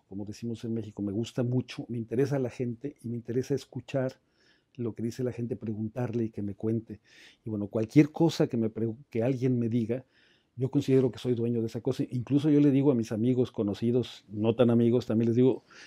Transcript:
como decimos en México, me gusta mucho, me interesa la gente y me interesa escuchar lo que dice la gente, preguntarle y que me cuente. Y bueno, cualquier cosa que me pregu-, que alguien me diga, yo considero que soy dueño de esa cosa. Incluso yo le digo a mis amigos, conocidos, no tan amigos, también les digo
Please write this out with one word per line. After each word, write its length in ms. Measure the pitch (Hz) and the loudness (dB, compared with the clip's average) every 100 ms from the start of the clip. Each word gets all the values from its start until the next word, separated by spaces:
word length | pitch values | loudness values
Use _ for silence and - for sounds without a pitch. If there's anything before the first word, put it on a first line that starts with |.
| _ | _
como 160 | 98 | -12
decimos 400 | 104 107 117 113 | -12 -10 -8 -8
en 100 | 117 | -6
México, 280 | 113 104 104 | -6 -8 -6
me 100 | 101 | -4
gusta 300 | 101 113 - | -4 -4 -4
mucho, 440 | 120 127 - - - | -2 -2 -2 -10 -8
me 100 | 120 | -8
interesa 400 | 113 117 131 139 | -4 0 0 0
la 120 | 120 | -4
gente 460 | - 123 113 143 - | -4 -6 -6 -10 -10
y 60 | 113 | -8
me 80 | 120 | -8
interesa 380 | 117 120 - | -4 -4 -2
escuchar 600 | 135 - 127 - 135 131 - _ _ _ _ _ - | -4 -4 -14 -6 -4 -4 -6 _ _ _ _ _ -8
lo 180 | 117 | -8
que 80 | - | -4
dice 200 | 117 - | -6 -4
la 100 | 123 | -6
gente, 220 | 120 117 123 | -4 -6 -6
preguntarle 680 | 110 104 110 127 123 117 | -6 -6 -6 -4 -4 -2
y 60 | 113 | -4
que 120 | 113 | -4
me 120 | 101 | -8
cuente. 460 | 98 110 113 110 104 _ - - _ | -4 -2 -2 -4 -14 _ -20 -20 _
Y 60 | 113 | -8
bueno, 160 | 104 101 | -6 -4
cualquier 440 | 113 110 147 147 | -2 4 6 6
cosa 360 | - 165 - 147 | 4 0 2 0
que 100 | 120 | 0
me 140 | 110 | -2
pregu-, 240 | 110 113 113 - | -2 -4 -6 -8
que 120 | 113 | -2
alguien 360 | 120 131 131 123 | -2 0 0 0
me 100 | 117 | 0
diga, 360 | 120 110 127 - _ _ _ _ - | 0 -2 -4 -8 _ _ _ _ -6
yo 140 | 127 | -2
considero 400 | 143 143 131 127 | -2 2 4 4
que 80 | - | 0
soy 160 | 127 | -2
dueño 260 | 117 117 117 | -2 0 0
de 60 | 113 | -2
esa 140 | 120 | -2
cosa. 220 | 135 - - | -4 -2 -2
Incluso 400 | 127 113 139 151 | -4 0 2 4
yo 80 | 143 | 6
le 100 | 147 | 6
digo 200 | 135 143 | 6 4
a 40 | |
mis 180 | 120 110 | 4 0
amigos, 400 | 107 113 123 120 | 0 0 2 0
conocidos, 720 | - 101 98 117 123 117 - - | 0 -2 0 0 0 -2 -8 -14
no 260 | 104 110 | 0 0
tan 160 | 113 120 | 4 4
amigos, 360 | 117 117 123 120 | 6 4 2 0
también 220 | 110 117 | 0 2
les 80 | 117 | 4
digo 280 | 127 - - - | 4 2 -6 -20